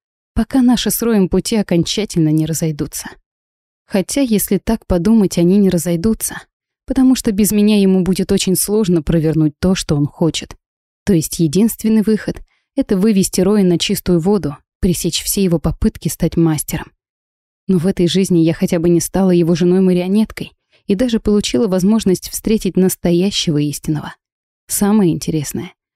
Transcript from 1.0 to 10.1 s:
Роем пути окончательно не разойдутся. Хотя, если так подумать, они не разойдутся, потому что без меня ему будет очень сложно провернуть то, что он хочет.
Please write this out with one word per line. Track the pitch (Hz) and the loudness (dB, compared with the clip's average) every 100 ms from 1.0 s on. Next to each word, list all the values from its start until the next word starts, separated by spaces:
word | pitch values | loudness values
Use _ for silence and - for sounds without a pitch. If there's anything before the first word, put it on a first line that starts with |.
Роем | 233 220 185 | 0 2 2
пути | 185 - 220 | 0 0 -2
окончательно | 196 170 165 - 190 175 156 | 0 0 0 -4 -4 0 0
не | 156 156 | 0 -2
разойдутся. | 156 165 147 151 - - - _ _ _ _ _ _ _ | -4 -4 -4 -8 -10 -14 -20 _ _ _ _ _ _ _
Хотя, | 202 185 - | -4 -2 -2
если | 262 208 - 196 | 0 0 0 -2
так | - 226 - | -2 -6 -2
подумать, | 185 170 226 185 - | -2 2 2 2 2
они | 170 202 | 2 4
не | 196 | 2
разойдутся, | 180 175 170 220 220 - - - _ _ _ - | 0 -2 -2 -2 -2 -6 -10 -18 _ _ _ -6
потому | 269 262 254 | 2 2 2
что | - | 0
без | 196 202 | 0 0
меня | 208 208 214 | 2 4 4
ему | 196 190 | 4 2
будет | 180 185 185 | 0 -2 0
очень | 196 - | 0 0
сложно | 180 - 214 190 175 | -2 0 0 2 0
провернуть | 143 170 156 156 151 - | 0 0 0 0 0 0
то, | 180 | -2
что | 190 - 147 | -2 -2 -2
он | |
хочет. | 143 | -2